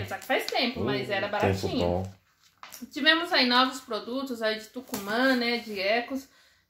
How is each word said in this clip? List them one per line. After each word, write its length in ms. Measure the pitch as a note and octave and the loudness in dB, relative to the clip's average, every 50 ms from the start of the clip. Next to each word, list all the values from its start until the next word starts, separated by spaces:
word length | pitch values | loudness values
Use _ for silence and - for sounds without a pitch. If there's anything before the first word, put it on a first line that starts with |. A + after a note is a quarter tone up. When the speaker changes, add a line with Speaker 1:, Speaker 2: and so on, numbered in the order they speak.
Speaker 1:
apesar 180 | G2+ - G3+ F#3 | 0 -4 -8 -10
que 60 | - | -4
faz 200 | - C4 G#4+ A4 | -2 -2 -2 0
tempo, 360 | - A4+ F4+ C4 A#3+ - - | -2 -2 0 0 0 -2 -2
Speaker 2:
Uh, 40 | G2+ | -2
Speaker 1:
mas 240 | - - C3 C3 B2+ | -2 0 -2 -2 -2
era 180 | G3 G3 G2+ - | -2 -2 -2 -2
Speaker 2:
tempo 140 | G#2+ G#2 | 0 2
Speaker 1:
baratinho. 380 | - G2 F#2+ G2 - F#2 - B3+ | 2 2 2 2 0 -2 0 2
Speaker 2:
bom. 320 | F2+ F2 F2 F2+ F#2+ G2 - - _ _ _ _ _ _ _ _ - - - - A#3+ - - | 2 2 2 0 -2 -4 -10 -16 _ _ _ _ _ _ _ _ -20 -20 -16 -16 -16 -10 -6
Speaker 1:
Tivemos 400 | D4+ C4 D#4 D#4+ D#4+ E4+ E4 F4+ | 2 4 4 4 4 2 2 2
aí 140 | C#4+ C4 B3 | 4 4 6
novos 340 | B3 B3 C4 C4 C4 - | 6 4 4 4 0 -6
produtos 600 | - - A3 G3+ G#3 A#3 A#3+ C4+ C4+ C4+ A#3+ A3 A3+ | -8 -6 -6 -6 -6 -4 -4 -4 -4 -4 -6 -2 0
aí 160 | A3 A3 G#3+ | 0 0 -2
de 80 | - - | -6 -10
Tucumã, 680 | - B3+ B3 - - G3+ G3 G3+ G#3+ A#3+ B3+ C4+ C4 | -14 -14 -12 -10 -10 -8 -6 -2 0 2 4 4 4
né? 220 | B3 A#3 A#3 A#3+ A#3 | 4 2 0 0 -2
De 220 | G#3+ A3 G#3 F#3+ | -4 -6 -6 -2
Ecos. 500 | F#3+ G3 A3 A#3+ B3 - C4+ C4 - - _ _ _ _ _ _ _ _ | 0 2 2 2 0 -2 -6 -8 -8 -10 _ _ _ _ _ _ _ _